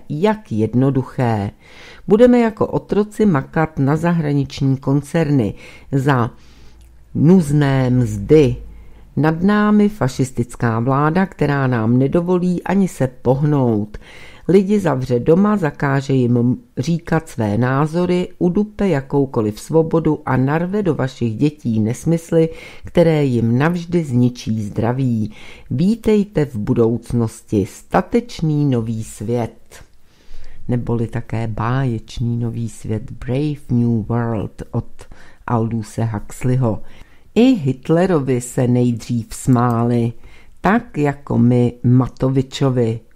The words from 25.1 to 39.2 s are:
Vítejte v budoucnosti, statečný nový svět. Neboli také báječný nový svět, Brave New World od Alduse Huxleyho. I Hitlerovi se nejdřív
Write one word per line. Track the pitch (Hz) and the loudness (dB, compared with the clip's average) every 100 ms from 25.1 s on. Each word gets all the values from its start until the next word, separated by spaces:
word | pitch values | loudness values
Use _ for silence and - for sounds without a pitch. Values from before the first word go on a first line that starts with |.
| 113 107 - - - - | -2 -4 -8 -18 -16 -6
Vítejte | 127 180 226 - 214 202 165 147 | -2 0 0 2 2 2 -2 -2
v | 107 | -2
budoucnosti, | 104 123 113 117 - 120 113 - - 107 92 | 0 2 2 0 -4 -2 -2 -6 -4 -2 -2
statečný | - - - - 240 240 - 160 147 147 | -6 -4 -2 0 -2 -4 -4 -2 0 0
nový | 123 113 110 | 0 -2 -6
svět. | 107 - 107 120 113 - - - - - - _ - - - - - | -8 -10 -4 -4 -4 -10 -20 -20 -20 -20 -20 _ -10 -8 -6 -8 -4
Neboli | 120 117 117 113 | -4 -2 -4 -4
také | 120 - 110 113 | -6 -6 -6 -4
báječný | 104 110 127 131 113 - - 120 117 | -4 -2 -2 -2 -4 -8 -6 -4 -4
nový | 117 117 113 | -4 -6 -8
svět, | - 139 107 - | -10 -8 -6 -8
Brave | - - 131 151 143 - | -10 -6 -4 -4 -6 -2
New | 120 120 113 101 | 0 2 0 -2
World | 117 117 113 113 - - | -2 -2 -4 -6 -10 -8
od | 117 - - - - - - - | -6 -6 -10 -14 -18 -18 -14 -4
Alduse | 120 113 113 104 - | -2 0 -4 -6 -6
Huxleyho. | 113 110 - - 123 127 120 92 - - - - - - | -4 -6 -10 -4 -2 0 0 -2 -6 -14 -20 -20 -2 4
I | |
Hitlerovi | 254 240 131 135 - 165 185 160 135 123 | 4 4 0 -2 0 2 4 2 0 -2
se | - - 123 | -2 0 2
nejdřív | 123 123 120 - 120 | 2 2 -2 -4 -6